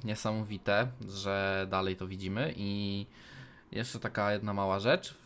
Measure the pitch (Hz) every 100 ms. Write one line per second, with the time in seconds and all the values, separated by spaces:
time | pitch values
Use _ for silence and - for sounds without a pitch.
0 | 113 107 113 107 104 101 - 101 123 123
1 | 101 98 98 98 98 95 95 95 95 92
2 | 92 95 95 101 151 - 101 101 101 98
3 | 101 - - - - - - - 120 117
4 | 113 - 104 104 107 98 98 98 113 160
5 | - -